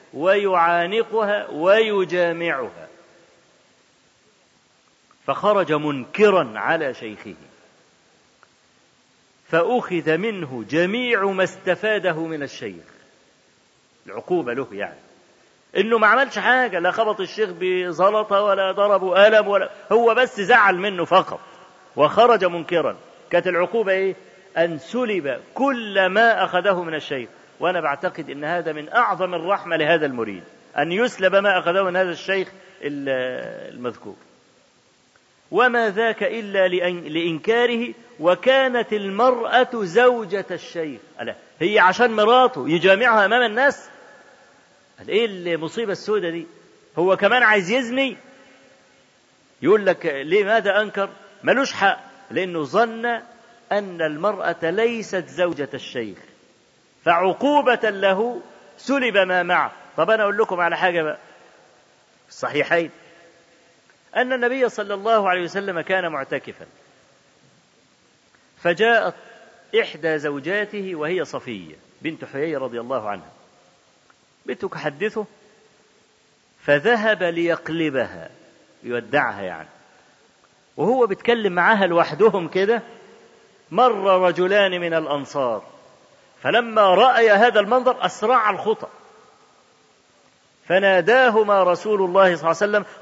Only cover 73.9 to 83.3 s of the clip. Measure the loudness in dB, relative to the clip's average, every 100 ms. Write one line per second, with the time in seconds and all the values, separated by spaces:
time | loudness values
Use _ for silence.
73.9 | _ _ _ _ _ -12 -8 -8 -8 -8
74.9 | -6 -6 -6 -10 _ _ _ _ _ _
75.9 | _ _ _ _ _ _ _ 0 2 2
76.9 | 0 0 0 -2 -2 -2 -2 -4 -4 -2
77.9 | -2 -4 -8 -18 -20 _ _ _ _ -8
78.9 | -8 -2 -2 -2 -4 -10 -10 -16 _ _
79.9 | _ _ _ _ _ _ _ _ -4 -2
80.9 | 2 0 0 0 0 0 2 4 4 2
81.9 | 2 0 2 2 2 -2 -2 0 -2 -6
82.9 | -20 -20 -20 -20